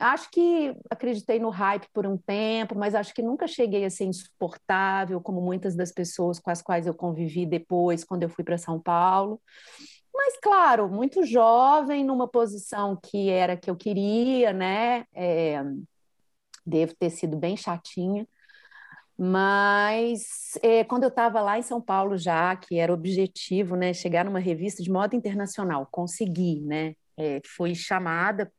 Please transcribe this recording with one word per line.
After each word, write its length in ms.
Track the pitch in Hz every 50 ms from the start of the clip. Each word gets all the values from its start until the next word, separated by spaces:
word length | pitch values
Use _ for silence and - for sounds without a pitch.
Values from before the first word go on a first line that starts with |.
Acho 300 | - 240 269 330 - -
que 440 | - 349 349 339 339 330 302 269 - - - -
acreditei 500 | - - - 247 240 208 - - 226 226
no 100 | 226 220
hype 360 | 185 180 202 190 202 - - - -
por 140 | 214 190
um 100 | 196 196
tempo, 600 | 175 - - 202 208 220 220 220 226 220 208 226
mas 180 | 196 202 208 202
acho 180 | 214 202 - -
que 100 | - 226
nunca 240 | 226 262 311 - 311
cheguei 360 | - - 247 214 196 202 196
a 60 | 190
ser 140 | 185 - 202
insuportável, 1160 | 190 185 185 - - _ - 185 170 - - _ - 190 190 196 190 190 196 190 175 190 175
como 200 | 175 - 190 180
muitas 340 | 180 180 180 185 185 196 170
das 160 | 170 180 175 -
pessoas 460 | - 175 175 - - 175 175 175 170
com 120 | - 185
as 120 | 170 170 -
quais 240 | - 185 170 165
eu 80 | 175 160
convivi 500 | 165 180 175 165 160 170 160 147 175 180
depois, 580 | 160 175 165 165 - 180 175 175 175 170 165 165
quando 180 | - 185 175 170
eu 60 | 170
fui 160 | - - 170
pra 120 | 165 175 170
São 200 | - - 165 160
Paulo. 600 | - 180 170 170 175 185 190 190 196 208 214 233 _ _ - - - - - - 294 - - - _ _ -
Mas, 220 | 539 571 539 - -
claro, 480 | - 427 403 381 349 294 240 220 208 180
muito 360 | 190 208 247 277 - 381 339
jovem, 800 | 233 226 247 226 226 233 240 262 269 294 302 294 269 294 285 277
numa 240 | 269 269 247 247 -
posição 680 | - 240 233 208 202 202 - - 220 208 202 202 196 185
que 280 | - - - 202 196 196
era 280 | 185 185 180 180 180
que 120 | 175 - 202
eu 60 | 180
queria, 760 | 175 - 214 202 196 196 202 214 226 240 262 262 254 240 214 190
né? 520 | 190 185 185 190 214 233 240 247 233 233 - -
É, 500 | - 180 175 165 165 165 156 147 143 139 143 139 - - - _ _ _ _ _ _ _ _ _ _ _ _ - - -
devo 280 | 170 151 156 165 160 165
ter 140 | - 180 170
sido 260 | 170 - - 160 156
bem 200 | 156 135 170 202
chatinha. 720 | 208 - 202 175 170 - - - 185 175 185 202 208 226 - _ _ _ _ - - - - - - - - - - - _ _ -
Mas, 1400 | 185 185 185 190 190 196 202 202 202 202 202 202 208 208 220 226 233 233 240 208 - - - - - - - - -
é, 220 | 226 226 226 220
quando 180 | 226 247 247 269
eu 80 | 254
tava 300 | 254 247 233 233 208 226
lá 180 | 208 202 208 233
em 40 | 240
São 180 | - 247 233
Paulo 360 | - - 190 190 196 202 202
já, 380 | 185 165 175 165 160 170 180 185
que 240 | 185 - - 175 170
era 140 | 165 165 175
o 20 |
objetivo, 800 | 170 160 185 190 185 190 190 - - - - 185 190 202 175 185
né? 180 | 180 180 180 175
Chegar 320 | 180 - 180 170 170 180
numa 140 | 196 196 180
revista 420 | 180 185 165 156 180 202 196 -
de 100 | 175 175 190
moda 240 | 185 202 202 240
internacional, 720 | 240 196 208 196 202 202 196 - - 202 180 156 139 139 -
consegui, 720 | - 175 175 175 - - 226 185 165 170 185 175 160 147
né? 340 | 147 147 151 156 156 160 156 - _ _ _
É, 240 | - 156 151 139 139 -
fui 300 | - - - 175 170 175
chamada 800 | 170 - - 196 185 185 170 165 165 180 202 214 196 208 - _